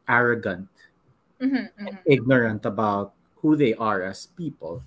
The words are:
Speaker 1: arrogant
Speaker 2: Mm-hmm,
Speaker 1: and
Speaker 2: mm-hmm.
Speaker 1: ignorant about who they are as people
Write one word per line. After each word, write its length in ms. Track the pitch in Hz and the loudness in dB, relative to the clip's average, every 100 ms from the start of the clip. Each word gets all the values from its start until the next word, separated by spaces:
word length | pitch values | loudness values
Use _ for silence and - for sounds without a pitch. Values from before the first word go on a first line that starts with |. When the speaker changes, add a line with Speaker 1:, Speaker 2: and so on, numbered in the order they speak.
| - | 0
Speaker 1:
arrogant 600 | 120 120 113 107 90 - _ - _ _ _ _ - | 2 4 0 -2 -6 -10 _ -20 _ _ _ _ -6
Speaker 2:
Mm-hmm, 140 | 262 262 | -4 -2
Speaker 1:
and 140 | 247 - 202 | -6 -12 -14
Speaker 2:
mm-hmm. 160 | 196 | -4
Speaker 1:
ignorant 600 | 165 131 120 131 117 107 117 | 2 2 4 2 2 -2 -4
about 480 | 101 107 101 101 _ _ - | 0 0 0 -4 _ _ -4
who 180 | 156 | 2
they 200 | 151 127 | 4 2
are 280 | 110 110 98 | 2 0 -2
as 240 | 92 98 - | -4 -10 -16
people 480 | - 156 - 80 85 | -12 -12 -10 -12 -12